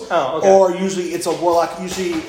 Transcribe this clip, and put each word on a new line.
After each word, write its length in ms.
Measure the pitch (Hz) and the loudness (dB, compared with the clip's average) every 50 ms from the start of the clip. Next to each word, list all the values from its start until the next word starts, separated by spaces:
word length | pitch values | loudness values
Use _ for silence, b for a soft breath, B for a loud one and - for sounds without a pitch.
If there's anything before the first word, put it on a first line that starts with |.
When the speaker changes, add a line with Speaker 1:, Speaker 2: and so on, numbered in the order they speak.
| - - | -6 -4
Speaker 1:
Oh, 280 | 180 165 139 131 160 160 | -2 -2 -2 -2 -2 2
okay. 140 | 196 196 | 4 6
Speaker 2:
or 220 | 190 196 190 180 175 | 6 6 6 4 2
usually 380 | 175 190 190 160 180 180 165 175 | -2 -4 -4 -4 -4 -6 -6 -6
it's 120 | 170 - | -6 -4
a 60 | 175 | -4
warlock. 480 | 156 147 165 175 170 170 165 - - 185 | -4 -2 0 2 2 2 0 0 -4 -8
Usually 340 | 185 180 180 190 185 175 165 160 156 | -8 -8 -6 -4 -4 -4 -4 -6 -6